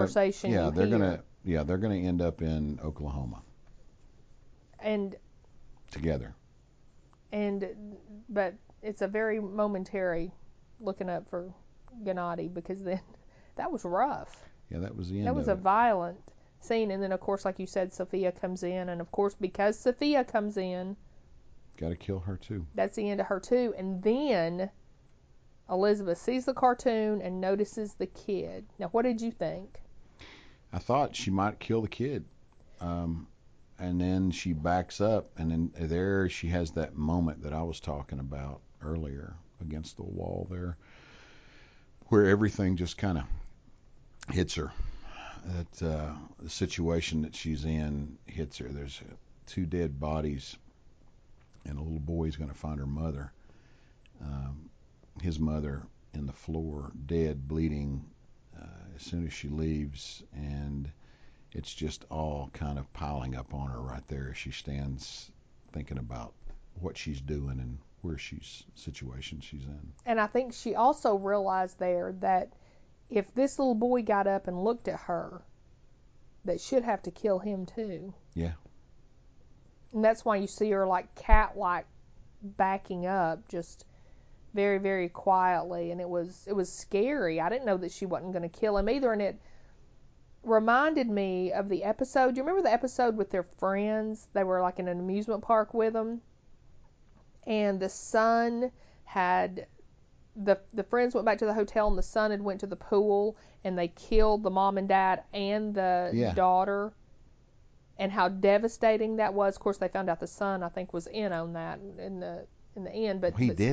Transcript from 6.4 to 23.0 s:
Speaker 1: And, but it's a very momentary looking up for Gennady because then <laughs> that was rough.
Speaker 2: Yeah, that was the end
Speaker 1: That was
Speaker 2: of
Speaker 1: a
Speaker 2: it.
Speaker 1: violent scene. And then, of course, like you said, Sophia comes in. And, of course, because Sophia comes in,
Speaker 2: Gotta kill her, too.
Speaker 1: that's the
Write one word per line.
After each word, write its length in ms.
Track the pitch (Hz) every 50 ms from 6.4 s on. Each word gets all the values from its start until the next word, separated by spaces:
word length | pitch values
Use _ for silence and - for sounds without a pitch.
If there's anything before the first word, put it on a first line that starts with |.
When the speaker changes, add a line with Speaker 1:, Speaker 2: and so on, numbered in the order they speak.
| - - - - - - - - - - - - - - - - - - 214
Speaker 1:
And, 640 | 208 208 202 202 196 196 185 - 208 208 208 208 - - - 208 208 220 -
but 260 | 208 202 196 180 196 226 - - - - -
it's 200 | 214 208 - 202
a 60 | 190
very 320 | 202 214 220 220 214 220
momentary 920 | 208 190 196 214 208 208 202 185 185 - - 196 185 180 170 170 170 185 - - - - - - - - - -
looking 280 | 233 196 190 - 202 185
up 180 | 175 165 196 -
for 240 | - 175 180 185 180 - - - - - - - 254 240 214
Gennady 480 | 196 185 180 175 175 170 170 160 165 180
because 280 | 175 170 - 190 196 196
then 180 | 180 185 185 - - - - - -
<laughs> 280 | - - - - -
that 140 | - - 359 330
was 120 | 220 -
rough. 500 | 175 175 185 - - 92 - - - - - - - - - - -
Speaker 2:
Yeah, 80 | - 82
that 160 | 90 104 110
was 120 | - 92 87
the 80 | 92 101
end 80 | 104
Speaker 1:
That 80 | - -
was 140 | 294 247 220
Speaker 2:
of 100 | 190 185
Speaker 1:
a 20 |
Speaker 2:
it. 40 | 185
Speaker 1:
violent 540 | 190 196 220 240 240 214 180 170 175 180 202 - - - - - - _ -
scene. 320 | - - 233 226 220 208 190
And 100 | 190 196
then, 80 | 190
of 80 | 190 185
course, 240 | - - 196 196 -
like 140 | 196 185 -
you 80 | 190
said, 260 | - - 196 185 190 -
Sophia 380 | - 185 185 - 185 190 180
comes 320 | 180 - - 185 185 185 196
in. 260 | 175 180 185 180 180
And, 120 | 175 170
of 100 | 170 -
course, 240 | - - 202 196 -
because 420 | - 196 185 - - 196 208 220 -
Sophia 440 | - 254 247 - 294 294 294 277 262
comes 320 | - - 220 208 208 208
in, 400 | 202 190 185 180 180 185 190 202 - - - - - - - - - - - - - - - -
Speaker 2:
Gotta 200 | - 80 82 85
kill 240 | 85 - - 98 92
her, 160 | 85 101 95
too. 300 | 87 - - 107 98 82 - -
Speaker 1:
that's 180 | - 190 202 -
the 160 | 226